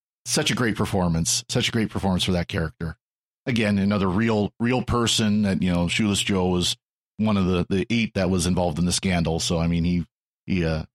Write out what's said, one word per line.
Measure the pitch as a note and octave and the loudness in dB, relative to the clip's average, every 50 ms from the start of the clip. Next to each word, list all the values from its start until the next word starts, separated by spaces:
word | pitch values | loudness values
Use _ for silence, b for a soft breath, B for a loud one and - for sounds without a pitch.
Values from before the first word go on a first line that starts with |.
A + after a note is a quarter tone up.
| _ _ _ _ _ | _ _ _ _ _
such | - - - D3+ - | -2 -2 0 0 0
a | A2+ | 0
great | - B2+ A2+ G2 | 0 0 0 0
performance. | - G#2+ - - G2 F2+ F2 E2 E2 E2 - - - - - | 0 -2 0 0 0 2 2 2 0 0 0 -2 -4 -4 -2
Such | - B2+ A#2 - | -2 -2 -2 0
a | |
great | - A#2 G#2+ G2+ | 0 0 -2 0
performance | - G2 F#2 G2+ F#2 F2 - | -2 -2 -2 0 0 0 0
for | - F#2 | 0 0
that | F2 E2+ - | -2 -2 -2
character. | - F#2+ E2 D#2 - _ E2 D#2+ D#2 - _ _ _ _ _ _ _ _ _ | -4 -4 -4 -4 -6 _ -8 -8 -8 -10 _ _ _ _ _ _ _ _ _
Again, | C#3 B2+ A2 A2 G#2 G#2 G2 | -2 0 0 2 2 2 2
another | G2 G2+ G#2 G#2 G2 F#2+ | 2 2 2 2 2 2
real, | E2+ G2+ A2+ A2+ A2 G#2 G#2 F#2 - _ | 2 2 2 2 2 2 0 -2 -4 _
real | A2+ A#2 B2 B2+ - | -2 0 0 0 0
person | - - A#2+ A#2 G#2+ - - A#2+ G#2+ G#2 G#2+ | 0 0 0 0 2 2 2 2 2 2 2
that, | G#2 G2 F#2+ D#2+ | 2 0 0 0
you | - F#2 | 0 0
know, | F2 F2 F2 E2+ | 0 0 0 0
Shoeless | - - A2+ G#2 G2+ F#2 | 0 0 0 0 0 0
Joe | - - G#2 F#2+ F2+ F2+ | -2 0 0 0 2 2
was | F2+ F2+ F2 - - - _ _ _ _ _ _ _ - | 0 0 0 -2 -4 -6 _ _ _ _ _ _ _ -2
one | G#2+ A2 G#2+ G2+ | 0 0 2 2
of | F#2 | 2
the, | F2+ F#2 F2 E2+ - | 2 2 0 0 0
the | G2 F#2+ F2+ - | -2 -2 0 0
eight | A#2 A#2 A2+ G#2 - | 0 -2 -2 -2 -2
that | G2 F#2+ F2+ | -2 0 2
was | F#2+ F#2 E2 F2+ | 2 0 0 0
involved | F2+ E2+ F2+ F2 D2+ D#2 | 0 0 0 -2 -2 -2
in | F2 | -2
the | F2+ E2+ | -2 -2
scandal. | - - F#2+ F2+ F2 E2 D#2+ D#2+ E2 | -2 -2 0 0 0 0 -2 -2 -2
So, | - - F2+ E2 | -2 -2 -2 0
I | E2 E2+ | 0 0
mean, | F2 E2+ E2 | 0 0 0
he, | F2 F2+ F2 E2 - _ _ _ _ _ _ _ | 0 0 -2 -4 -6 _ _ _ _ _ _ _
he, | - F#2+ F#2 E2 | -4 -2 0 0
uh, | D#2+ D#2+ D#2 D2+ - | 0 -2 -4 -6 -10